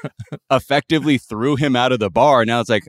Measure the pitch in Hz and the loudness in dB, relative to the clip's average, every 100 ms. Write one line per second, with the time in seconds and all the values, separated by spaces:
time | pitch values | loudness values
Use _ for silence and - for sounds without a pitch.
0 | - - - - - 131 - 143 - 160 | -10 -16 -18 -12 -2 -2 0 -2 0 -2
1 | 143 131 - 107 131 135 147 120 127 123 | 0 -2 -4 -6 -4 -2 0 0 0 0
2 | 101 113 143 131 113 117 113 107 | 0 2 4 4 2 -2 0 -2